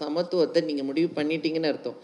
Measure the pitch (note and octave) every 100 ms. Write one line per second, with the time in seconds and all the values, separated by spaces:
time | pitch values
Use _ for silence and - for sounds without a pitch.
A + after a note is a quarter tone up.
0 | D3 D#3+ F3 F3+ D3+ E3+ D#3 D3 C3+ C#3+
1 | E3+ D#3 D3+ D#3+ D#3+ D#3+ D#3 - B2 -